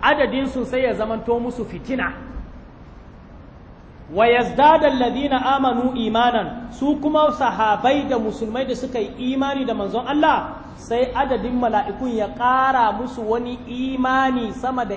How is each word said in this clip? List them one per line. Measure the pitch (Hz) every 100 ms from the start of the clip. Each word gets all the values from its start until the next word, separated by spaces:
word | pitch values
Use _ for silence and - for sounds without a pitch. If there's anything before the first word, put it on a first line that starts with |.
adadinsu | 233 302 262 262 269 262 233
sai | 254
ya | 254
zamanto | 196 220 226 226 233
musu | 240 -
fitina. | 220 - - 254 233 - - - - - - - - - - - - - - - - - - - -
"Wa | 165 233
yazdada | 240 233 - 294 320 294
alladhina | 262 240 247 285 262 254
amanu | 269 262 240 254
imanan," | 254 220 220 240 226 175 - -
su | - 269 302
kuma | 294 302 302
sahabai | - 254 185 220 208 247 285 269
da | 247
musulmai | 220 202 220 233 262
da |
suka | 247 262 247
yi | 208 - 254
imani | 262 269 277
da | 240
manzon | 208 196 214 254
Allah, | 294 311 247 - - - -
sai | - 233 247
adadin | 233 269 240 214 247
mala'ikun | 247 214 196 202 262 226
ya | 202
ƙara | 233 240 262 262 262 226
musu | 208 247 247
wani | 214 226 247 247 247
imani | 247 262 262 254 262 262 254 226
sama | 185 247 262
da | 226